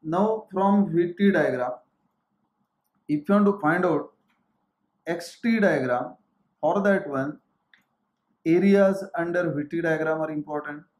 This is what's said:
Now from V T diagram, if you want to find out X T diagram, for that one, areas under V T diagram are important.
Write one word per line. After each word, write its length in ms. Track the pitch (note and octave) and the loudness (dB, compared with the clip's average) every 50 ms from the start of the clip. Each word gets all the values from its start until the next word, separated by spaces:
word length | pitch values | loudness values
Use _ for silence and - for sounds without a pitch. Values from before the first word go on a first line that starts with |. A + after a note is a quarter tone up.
| - | -8
Now 420 | D#3 D#3+ F3+ G#3 A3 A3 A3 - _ | -4 -2 0 0 0 -2 -4 -6 _
from 420 | F#3 F#3 G3 G3 G3+ G#3 F#3+ E3 D#3+ | -4 0 2 2 4 4 2 2 2
V 200 | E3+ E3+ E3+ - | 0 0 0 0
T 140 | - G3+ G3+ | 2 2 2
diagram, 400 | F#3 E3 D3 C3+ B2+ B2+ B2 B2+ B2+ - _ _ _ _ _ _ _ _ _ _ _ _ _ _ _ _ _ _ _ _ _ _ _ _ _ | 4 4 0 0 0 -2 -4 -6 -6 -10 _ _ _ _ _ _ _ _ _ _ _ _ _ _ _ _ _ _ _ _ _ _ _ _ _
if 200 | - D3+ D3 D3 | -4 -4 -4 0
you 60 | - G3 | 2 2
want 120 | G#3 G3+ | 4 4
to 140 | G3+ G3 - | 2 2 2
find 260 | - D3+ E3 F#3 F#3 | 0 0 0 2 2
out 260 | F3 D#3 - - - _ _ _ _ _ _ _ _ _ _ _ _ _ _ _ _ _ _ _ | 0 0 0 -4 -8 _ _ _ _ _ _ _ _ _ _ _ _ _ _ _ _ _ _ _
X 320 | - E3 E3 - - - _ | -8 -8 -8 -8 -14 -18 _
T 180 | - A#3 A3+ A3 | -2 0 2 2
diagram, 560 | G3+ F#3 D#3 C#3 B2+ B2+ B2 B2 B2+ - - _ _ _ _ _ _ _ _ _ | 2 2 2 0 -2 -2 -4 -4 -4 -8 -14 _ _ _ _ _ _ _ _ _
for 220 | - D3+ F#3+ G3+ G3 | -2 0 0 0 2
that 260 | G3+ G3 F#3 D3 D3 | 2 0 0 -2 -4
one, 300 | C#3 C3+ C3+ - - - _ _ _ _ _ _ _ _ _ _ _ _ _ _ _ _ _ _ _ _ _ | -6 -6 -6 -6 -8 -14 _ _ _ _ _ _ _ _ _ _ _ _ _ _ _ _ _ _ _ _ _
areas 580 | D#3+ E3 F3+ F#3+ G3+ G3 G3+ G3 F#3+ G3 F#3+ - - - | 0 2 4 4 6 6 6 6 4 2 0 -6 -8 -6
under 340 | E3+ E3+ E3+ E3+ F3+ F3 E3 | -6 -6 -2 -2 -2 -2 -2
V 120 | C#3+ D3 D3 - | -4 -6 -8 -6
T 100 | - E3 | -6 -4
diagram 400 | E3+ E3 D#3+ D3+ D#3+ D#3+ D#3 D#3 | -2 -2 -2 0 0 -2 -2 -4
are 80 | D#3 D#3 | -4 -6
important. 540 | D#3 D3+ D3 D3+ D3+ D3 D3 D3 D3 D3+ D#3 _ _ | -6 -8 -8 -8 -8 -8 -8 -10 -14 -14 -18 _ _